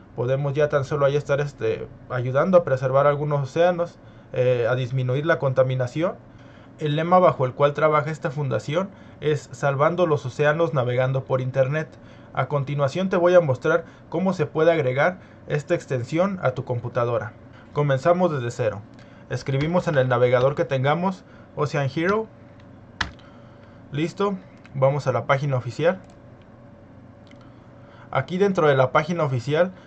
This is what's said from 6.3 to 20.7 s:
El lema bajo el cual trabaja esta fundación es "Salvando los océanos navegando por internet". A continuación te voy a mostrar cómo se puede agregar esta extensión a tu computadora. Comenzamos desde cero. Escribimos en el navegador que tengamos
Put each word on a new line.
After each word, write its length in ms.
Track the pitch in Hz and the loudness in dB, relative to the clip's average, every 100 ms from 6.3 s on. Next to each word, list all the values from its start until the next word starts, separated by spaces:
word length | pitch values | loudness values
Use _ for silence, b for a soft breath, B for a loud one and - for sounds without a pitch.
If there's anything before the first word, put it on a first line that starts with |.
| B B B B - | B B B B -8
El 180 | 151 147 | -4 -2
lema 220 | 170 185 | 4 6
bajo 260 | 175 139 127 | 6 4 -2
el 80 | |
cual 180 | 120 143 | 2 0
trabaja 380 | 147 156 151 143 | 2 2 2 0
esta 200 | 156 165 | -6 -6
fundación 600 | 143 139 120 - 156 196 B B B | -4 -4 -4 -2 -4 -4 B B B
es 260 | 147 147 - | -2 -2 -4
"Salvando 540 | - 143 139 156 175 175 | -4 -2 2 2 2 2
los 200 | 147 123 | 0 -2
océanos 480 | - 147 156 165 | 0 0 2 0
navegando 500 | 143 123 127 131 131 | 0 0 0 0 -2
por 160 | - 131 | -2 -2
internet". 480 | 131 135 131 156 151 - B B B | 0 0 0 0 -6 -12 B B B
A 140 | - 127 | -6 -2
continuación 600 | 143 135 143 139 175 190 | -2 -4 -2 -2 0 0
te 80 | 190 | 2
voy 180 | 175 | 6
a 60 | 180 | 6
mostrar 460 | 165 123 156 170 B B B | 6 0 0 0 B B B
cómo 240 | 160 190 | -2 -2
se 100 | 180 | -2
puede 280 | 147 151 165 | -2 2 4
agregar 480 | 160 127 131 165 180 B B - | 4 2 2 0 -2 B B -6
esta 280 | 147 - | -6 -2
extensión 640 | 175 - 127 117 160 196 185 | -4 -2 -6 -4 -2 -2 0
a 80 | 131 | -4
tu 140 | 135 | -4
computadora. 680 | 127 117 117 123 120 117 110 - - B B | -6 -6 -4 -2 -2 -2 -4 -12 -20 B B
Comenzamos 580 | 147 143 135 170 175 180 | -2 0 0 2 2 0
desde 200 | 147 117 | 0 -6
cero. 320 | - 110 98 - B B B B | -2 -4 -4 -12 B B B B
Escribimos 580 | 123 - 135 156 180 175 | -8 -4 -2 0 0 0
en 80 | 143 | 0
el 140 | 131 | 2
navegador 440 | 120 123 123 131 | 2 2 2 0
que 120 | - | 0
tengamos 580 | 170 | -2